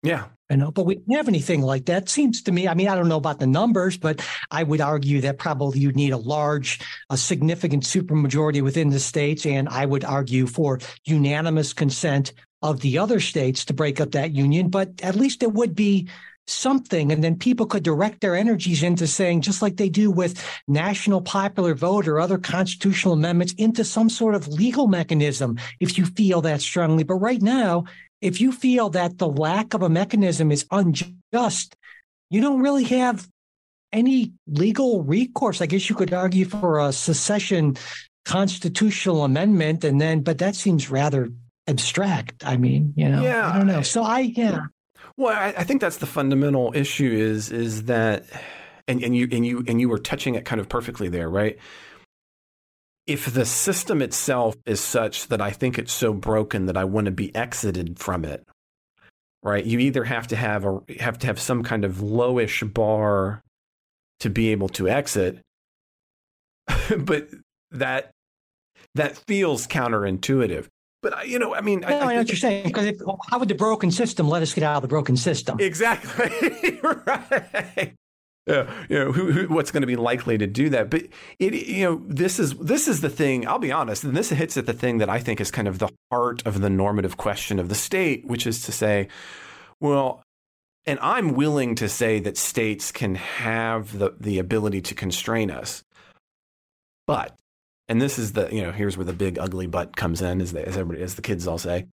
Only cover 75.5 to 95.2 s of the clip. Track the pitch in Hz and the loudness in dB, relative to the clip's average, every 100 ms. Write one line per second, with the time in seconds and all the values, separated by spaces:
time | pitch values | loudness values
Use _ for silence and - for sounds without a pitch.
75.5 | 113 196 160 226 233 - - 233 - 359 | -2 -2 0 0 0 -6 -4 -4 0 -2
76.5 | - 359 - 311 311 - 269 - 262 - | -2 -4 -2 -4 -2 -4 -4 -2 -4 -4
77.5 | 202 196 - 190 - _ _ _ _ - | -10 -8 -6 -8 -8 _ _ _ _ -2
78.5 | 147 127 - - 147 139 131 185 151 175 | 0 0 -8 -4 0 0 0 2 0 2
79.5 | 185 143 160 127 123 117 123 - 110 104 | 0 0 -2 0 0 0 -2 0 0 0
80.5 | 107 151 131 107 160 - - - - 190 | 0 0 2 0 -2 -4 -18 -20 -2 -2
81.5 | 233 - 190 185 160 - 143 175 185 160 | -2 -4 0 0 0 -4 -2 0 0 -2
82.5 | 135 156 277 - 175 151 - 147 131 113 | -2 -2 0 2 0 -2 0 0 0 -2
83.5 | 196 185 143 127 104 147 135 226 143 160 | -2 -2 -2 -2 -4 -2 -2 0 -2 -2
84.5 | - 120 120 127 117 104 113 120 107 104 | -2 -4 -2 -2 0 0 0 -2 -4 -4
85.5 | - 104 92 104 - _ 120 120 120 - | -2 -4 -2 -4 -6 _ 0 0 -2 -4
86.5 | 98 98 95 98 104 92 - - 101 - | 0 2 2 2 0 -2 -2 -4 -4 -4
87.5 | 98 90 - - 190 180 135 - 120 117 | -2 -2 -4 -2 0 0 -2 -4 -4 -4
88.5 | 113 - - 107 101 98 - - - - | -4 -6 -2 0 2 0 -8 -20 -20 -20
89.5 | - - _ 147 143 135 - _ _ _ | -20 -20 _ 0 2 0 -4 _ _ _
90.5 | _ _ _ - 143 143 240 185 135 147 | _ _ _ -6 -4 0 0 0 2 2
91.5 | 147 123 113 107 - 117 107 101 98 - | 2 0 -2 -4 0 0 0 0 -4 -4
92.5 | - 113 104 - - 110 92 - - 117 | -2 -2 -4 -8 -6 -4 -4 -6 -6 -4
93.5 | 113 113 113 104 104 98 - 107 95 90 | -2 -2 -4 -6 -2 -2 -2 -4 -2 0
94.5 | 110 104 98 90 - 95 87 | 0 0 -4 -6 -6 -6 -4